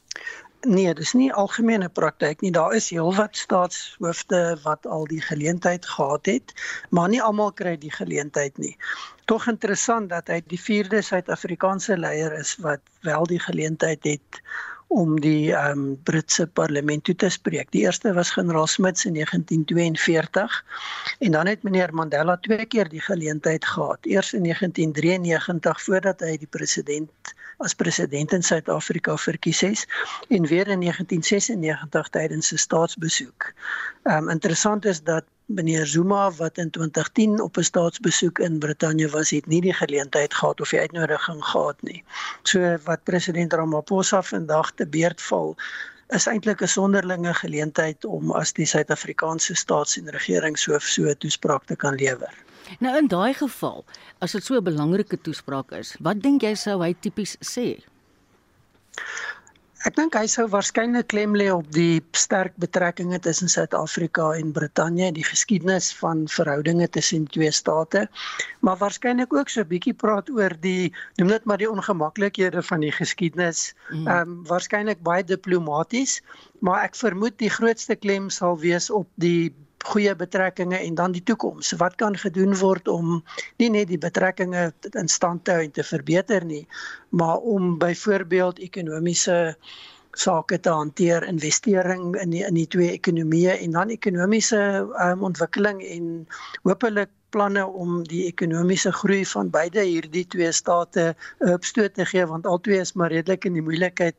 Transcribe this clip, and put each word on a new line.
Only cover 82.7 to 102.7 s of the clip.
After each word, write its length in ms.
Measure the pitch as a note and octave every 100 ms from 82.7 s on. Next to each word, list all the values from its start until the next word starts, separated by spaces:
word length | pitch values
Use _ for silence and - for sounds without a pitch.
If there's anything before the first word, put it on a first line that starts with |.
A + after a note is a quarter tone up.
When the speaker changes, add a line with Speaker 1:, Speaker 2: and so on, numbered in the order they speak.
| F#3 -
Speaker 1:
om 340 | E3+ E3+ E3+ - - - -
nie 120 | A#3
net 180 | G#3 G3+
die 100 | F3+
betrekkinge 720 | F3 F3+ F#3 F#3 F#3 F3+ F3 - -
in 160 | A3 E3
stand 360 | - F3+ E3+
te 80 | -
hou 100 | F3
en 80 | D#3
te 120 | D3+
verbeter 600 | D3 D#3+ C#3+ E3+ F#3+ G3+
nie, 220 | E3+ D3+ D#3+ - - - -
maar 280 | E3+ E3 E3
om 400 | A#3 G3+ F3+ E3
byvoorbeeld 800 | F3 E3+ G#3+ G3 F3+ F#3 F3+ F3
ekonomiese 1000 | F#3 - E3 D#3 F3 E3+ - F3 E3 D#3 - - - - _
sake 480 | - - E3 - F3
te 80 | F3+
hanteer, 520 | D#3+ D3+ - F3 E3+
investering 920 | - E3+ D3+ - - G3 F3+ F#3 F3 F#3+
in 100 | F#3
die, 140 | E3 -
in 80 |
die 120 | E3 D#3+
twee 240 | F#3 F3
ekonomieë 640 | F3+ - E3 D#3+ D#3+ F3+ F#3
en 80 | F3
dan 180 | E3 G3+
ekonomiese, 1000 | A3+ G#3+ F3 F#3 A3 G3+ G#3+ G3+ G3 G3+ A#3+
ehm, 240 | F3+ F#3
ontwikkeling 600 | F#3+ E3+ E3 - G#3 G3
en 440 | F#3 E3+ E3+ E3 D#3+ - - -
hopelik 460 | - G3 A#3 G#3 G3 _ _
planne 360 | G#3+ G3+ G3+ F#3+
om 380 | F#3+ F3 F3
die 220 | E3 E3 F3+
ekonomiese 640 | F3 F3 E3 F3 F#3 G3
groei 320 | F3 F#3+ G3 F#3
van 240 | G3+ F#3+
beide 300 | D#3+ E3+ F#3+
hierdie 460 | G3 E3 D#3 D#3+ F3+
twee 260 | F#3 E3+
state 640 | D#3 - F3 E3+ G3 E3 D#3+ - -
'n 80 | A3+
hupstoot 460 | F3 - - G3+
te 100 | -
gee, 220 | F3 F#3+ F3
want 200 | D#3+ F3+
albei 340 | F3 G#3+